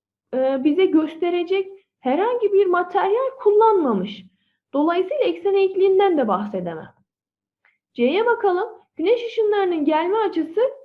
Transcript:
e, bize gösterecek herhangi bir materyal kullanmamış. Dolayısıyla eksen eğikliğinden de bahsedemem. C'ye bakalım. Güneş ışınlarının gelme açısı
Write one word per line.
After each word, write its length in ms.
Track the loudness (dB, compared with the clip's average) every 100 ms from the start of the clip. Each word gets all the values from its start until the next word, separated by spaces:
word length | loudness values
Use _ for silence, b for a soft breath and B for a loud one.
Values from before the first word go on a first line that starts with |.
| _ _ _
e, 300 | -2 -2 0
bize 220 | 0 2 2
gösterecek 840 | 2 0 -4 -4 -2 -2 -2 -4 -10 B _
herhangi 540 | -4 -2 0 0 2
bir 120 | 2 2
materyal 640 | 0 0 -2 0 0 -2 -2
kullanmamış. 840 | 2 4 4 4 0 -2 -4 -10 -20 _ _ _ _
Dolayısıyla 500 | -2 0 0 -2 -2
eksen 300 | -2 -2 -2
eğikliğinden 640 | 0 0 2 2 4 2 2
de 100 | 0
bahsedemem. 680 | -2 -4 -8 -8 -10 -14 _ _ _ _ _ _ _ _ _ _
C'ye 320 | -2 0 2 0
bakalım. 440 | 2 0 0 -4 -10 _ -4
Güneş 300 | 0 0 0
ışınlarının 600 | -2 0 2 0 0 0
gelme 320 | 0 0 0
açısı 440 | 0 -2 -4 -2 -2 -4